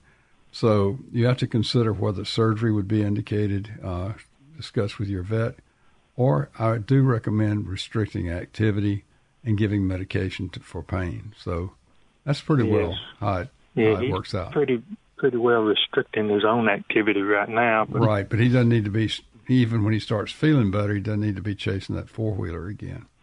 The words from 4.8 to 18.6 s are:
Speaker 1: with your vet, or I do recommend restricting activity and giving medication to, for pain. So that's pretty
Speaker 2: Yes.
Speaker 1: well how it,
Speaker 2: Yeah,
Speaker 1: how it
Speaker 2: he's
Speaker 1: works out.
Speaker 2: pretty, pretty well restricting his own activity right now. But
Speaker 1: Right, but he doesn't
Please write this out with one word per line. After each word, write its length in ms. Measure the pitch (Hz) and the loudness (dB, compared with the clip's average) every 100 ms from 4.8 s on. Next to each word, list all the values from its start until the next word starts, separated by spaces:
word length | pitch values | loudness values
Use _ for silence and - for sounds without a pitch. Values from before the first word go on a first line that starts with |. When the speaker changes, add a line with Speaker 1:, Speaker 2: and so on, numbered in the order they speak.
| 101 - | -4 -4
Speaker 1:
with 100 | 101 | -4
your 160 | 95 | -4
vet, 320 | 92 113 117 - _ _ _ _ _ - | -2 -2 -2 -6 _ _ _ _ _ 0
or 320 | 127 147 147 - | 2 2 -2 -2
I 180 | 113 113 | 0 0
do 260 | 101 135 | 2 4
recommend 640 | 131 113 - 107 104 104 98 | 4 2 0 0 2 0 -4
restricting 640 | 92 - 113 104 101 87 | -8 -6 -4 -2 -4 -4
activity 760 | 87 - - 110 101 101 98 - _ _ _ 120 | -6 -6 -2 0 2 0 -2 -6 _ _ _ -2
and 120 | 104 | 0
giving 300 | 107 101 95 | 2 2 0
medication 640 | 92 98 98 95 - 92 | -2 -4 -4 -4 -6 -10
to, 100 | - | -12
for 220 | - 87 | -14 -12
pain. 500 | - 92 90 110 104 - | -6 -4 -4 -8 -12 -12
So 340 | - 85 92 - _ _ _ _ 143 | -6 -6 -6 -12 _ _ _ _ -4
that's 160 | 143 | -2
pretty 260 | - 147 104 | 0 2 4
Speaker 2:
Yes. 60 | |
Speaker 1:
well 240 | 104 87 95 - - | 2 0 -4 -12 -6
how 180 | 104 92 | -2 -2
it, 80 | - _ _ - | -4 _ _ 2
Speaker 2:
Yeah, 180 | 110 | 2
Speaker 1:
how 60 | 98 | 2
it 20 | - | 0
Speaker 2:
he's 60 | |
Speaker 1:
works 220 | 95 - 98 | -4 -4 -6
out. 160 | 85 | -4
Speaker 2:
pretty, 300 | - - 120 202 208 _ - | -2 0 0 -4 -16 _ -2
pretty 200 | 135 120 | 0 2
well 240 | 120 117 | 4 4
restricting 680 | 107 98 - - - 110 107 | 4 2 0 -2 -2 -2 0
his 140 | 104 | 2
own 240 | 107 117 110 | 2 2 2
activity 540 | 101 - 110 107 101 | 0 0 0 2 2
right 260 | 101 104 104 | 2 0 0
now. 380 | 113 120 110 107 | 0 2 2 0
But 140 | 135 | 2
Speaker 1:
Right, 280 | 110 104 95 | 2 2 0
but 120 | 110 | 2
he 100 | 123 | 4
doesn't 200 | 127 | 4